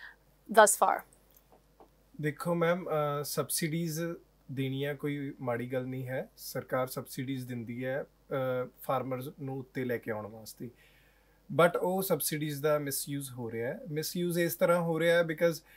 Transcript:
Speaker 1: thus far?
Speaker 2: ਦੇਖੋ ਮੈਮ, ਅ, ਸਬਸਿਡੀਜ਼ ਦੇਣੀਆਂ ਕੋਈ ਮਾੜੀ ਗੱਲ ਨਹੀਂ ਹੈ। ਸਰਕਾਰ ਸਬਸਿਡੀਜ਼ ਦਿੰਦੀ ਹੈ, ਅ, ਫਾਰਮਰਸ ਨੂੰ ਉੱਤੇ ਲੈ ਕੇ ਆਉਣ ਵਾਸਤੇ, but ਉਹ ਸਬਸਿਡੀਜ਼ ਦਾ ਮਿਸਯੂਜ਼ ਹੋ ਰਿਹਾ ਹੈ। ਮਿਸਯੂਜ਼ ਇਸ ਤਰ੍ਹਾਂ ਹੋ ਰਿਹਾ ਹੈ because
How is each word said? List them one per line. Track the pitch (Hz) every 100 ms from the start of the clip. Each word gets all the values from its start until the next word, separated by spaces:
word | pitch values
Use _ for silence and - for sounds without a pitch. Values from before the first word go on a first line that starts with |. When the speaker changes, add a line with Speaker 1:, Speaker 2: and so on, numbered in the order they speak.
| - - _ _ - 214
Speaker 1:
thus | 208
far? | - 190 - - - _ - _ - _ _ - _ _ -
Speaker 2:
ਦੇਖੋ | 151 143 170 175
ਮੈਮ, | 170 185 160
ਅ, | 151 147 143
ਸਬਸਿਡੀਜ਼ | 143 - 135 - 165 165 170 151 170 170 - _ -
ਦੇਣੀਆਂ | 135 131 135 143 143
ਕੋਈ | 147 143 139 -
ਮਾੜੀ | 131 117 123
ਗੱਲ | 131 127
ਨਹੀਂ | 131 127
ਹੈ। | 131 196 -
ਸਰਕਾਰ | - 175 - 131 127
ਸਬਸਿਡੀਜ਼ | - 117 - 131 135 123
ਦਿੰਦੀ | 120 113 120 131
ਹੈ, | 139
ਅ, | 160 _ - 139 131 127 123 -
ਫਾਰਮਰਸ | - 135 123 127 135 -
ਨੂੰ | 135 135
ਉੱਤੇ | 131 139
ਲੈ | 123 117
ਕੇ | -
ਆਉਣ | 107 104
ਵਾਸਤੇ, | 110 110 - 123 - - - _ _ _ _ - 139
but | 170 -
ਉਹ | 180 190
ਸਬਸਿਡੀਜ਼ | 185 160 - 156 156 143
ਦਾ | 151 151
ਮਿਸਯੂਜ਼ | 143 135 - 143 135
ਹੋ | 123 113
ਰਿਹਾ | 113 117
ਹੈ। | - 202
ਮਿਸਯੂਜ਼ | 151 156 180 175 170
ਇਸ | 170 -
ਤਰ੍ਹਾਂ | 180 175
ਹੋ | 170 160
ਰਿਹਾ | 170 170
ਹੈ |
because | 170 156 170 160 -